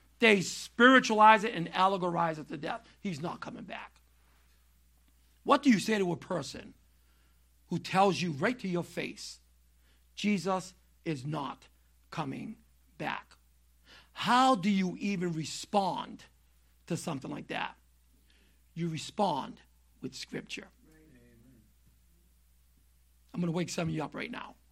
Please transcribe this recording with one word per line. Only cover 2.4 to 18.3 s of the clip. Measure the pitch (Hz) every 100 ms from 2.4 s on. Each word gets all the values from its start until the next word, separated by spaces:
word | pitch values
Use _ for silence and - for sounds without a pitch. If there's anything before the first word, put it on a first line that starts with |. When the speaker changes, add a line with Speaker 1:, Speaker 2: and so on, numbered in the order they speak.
| -
Speaker 1:
to | 156
death. | 160 233 - -
He's | 202 143
not | 170 240
coming | - 104
back. | - - - - _ _ _ _ _ _ _ _ _ _ _ _ _ _
What | - 277
do | 285
you | 190
say | 214 214
to | 180
a | 165
person | - 175 135 - - - _ - _ _ _ _ _ _ -
who | 170
tells | - 185 196 139
you | 175
right | 135 208 254
to | 190
your | 175
face, | - 170 147 - - - _ _ _ _ _ - _
"Jesus | - 208 196 185 185 175 - _ _
is | 165 139 143
not | 151 135 - - _ _ _ _
coming | - 139 - - - _ _ _ -
back"? | 151 - - - _ _ _ _ - - -
How | - 175 247 262
do | 226 202
you | 196 180 175
even | 202 196 180
respond | 160 139 - - 202 185 - - - - _ _ _ _ _ -
to | 165
something | - 139 135
like | - -
that? | 165 165 - _ _ _ _ _